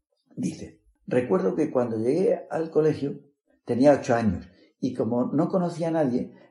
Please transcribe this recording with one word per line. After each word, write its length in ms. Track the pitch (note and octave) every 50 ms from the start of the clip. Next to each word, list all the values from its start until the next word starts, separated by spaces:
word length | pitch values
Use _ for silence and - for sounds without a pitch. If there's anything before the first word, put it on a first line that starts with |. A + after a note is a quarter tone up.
| _ _ _ _ _ _ -
Dice, 480 | - - F3+ - - - - - _ _ _ _ _ _
Recuerdo 500 | - - B2 B2+ B2+ F#3 F#3 F#3 F#3 -
que 140 | D#3+ D3+ -
cuando 280 | - C3 A#2+ A2+ A2+ A2
llegué 500 | A2 B2 C#3+ E3+ F#3+ A#3 - - - -
al 220 | - D#3 E3 D#3+
colegio 480 | - D#3+ D#3 D#3 D3+ - C3+ C#3+ - - - _ _ _ _ _ _ _ -
tenía 280 | - A#2+ A2+ C3+ D3 C#3+
ocho 220 | - - - B2
años 320 | A#2 A#2 G#2+ F2 E2+ - - - _ - _ _ -
y 140 | - B2+ -
como 320 | - B2+ A2 A#2+ A#2+ B2 - -
no 160 | C#3 E3+ E3
conocía 400 | - F#3+ F3 E3+ D#3+ D#3 E3+ E3
a 20 |
nadie, 420 | D#3+ E3 D3+ B2+ A#2+ B2+ - - - - - -